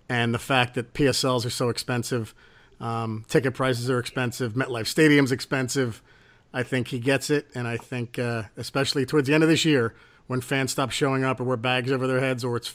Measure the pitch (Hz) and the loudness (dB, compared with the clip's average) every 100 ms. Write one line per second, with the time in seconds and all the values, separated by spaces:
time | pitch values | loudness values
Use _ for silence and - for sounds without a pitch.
0 | - 123 120 117 - 131 123 123 117 - | -4 -2 0 -2 0 2 2 -2 -6 0
1 | 139 120 135 127 117 - 123 113 - 120 | 2 2 0 0 -2 -2 -2 -2 -4 -4
2 | - 123 110 - - - _ - 117 113 | -2 -4 -4 -12 -20 -20 _ -10 -6 -4
3 | 113 110 - 156 127 120 131 120 123 123 | -4 -6 0 0 2 0 0 0 0 -2
4 | - 139 123 - 123 117 131 117 107 - | -2 -4 -4 -2 -4 -2 -2 -4 -2 4
5 | 156 147 131 127 - 135 123 139 123 107 | 6 6 4 0 -2 -2 -2 0 -2 -4
6 | - _ _ _ _ 127 120 127 113 127 | -16 _ _ _ _ -6 -2 -2 -2 -2
7 | 127 135 - 147 - 123 120 117 - 127 | 0 0 2 0 -2 -6 -4 -6 -6 -6
8 | 117 - 120 117 101 - 117 139 135 147 | -6 -4 -4 -4 -6 -12 -6 -2 0 0
9 | 127 156 131 156 160 151 160 139 113 - | 2 2 4 4 6 4 4 2 2 -4
10 | - _ - 127 - 139 131 - 127 - | -20 _ -6 -6 -2 -2 0 -2 -2 0
11 | 139 131 131 127 123 120 127 127 123 135 | 0 2 0 0 -2 -2 0 0 0 0
12 | 131 131 135 127 123 120 - | 0 2 0 0 -2 -4 -6